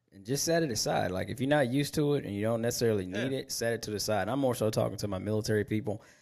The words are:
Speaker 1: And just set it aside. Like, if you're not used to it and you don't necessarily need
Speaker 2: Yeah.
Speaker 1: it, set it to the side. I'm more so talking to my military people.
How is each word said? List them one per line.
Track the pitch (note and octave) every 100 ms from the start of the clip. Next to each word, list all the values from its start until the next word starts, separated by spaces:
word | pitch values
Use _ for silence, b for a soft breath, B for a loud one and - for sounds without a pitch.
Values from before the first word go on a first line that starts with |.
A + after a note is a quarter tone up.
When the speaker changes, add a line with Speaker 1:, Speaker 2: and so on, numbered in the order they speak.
| _
Speaker 1:
And | G2 G2
just | C#3+
set | E3 E3
it | D#3+
aside. | G#2+ D3 D#3 G2+
Like, | F2+ G2
if | G#2+
you're | C3
not | D3 B2
used | C3+ D3 D#3
to | D3 C#3+
it | -
and | G2+
you |
don't | G#2+ A#2
necessarily | A#2 A#2+ A#2 G#2 F#2
need | G2+ C3
Speaker 2:
Yeah. | C3
Speaker 1:
it, | -
set | - A#2
it | A2+
to | A2
the | G2+
side. | G#2 G#2 F#2+
I'm | C3+
more | C3 A#2
so | A2
talking | G#2+ A2+ G#2
to | G2+
my | F#2
military | G2 G#2+ G#2+ G#2+
people. | G2 G#2+ G#2+ G2 B B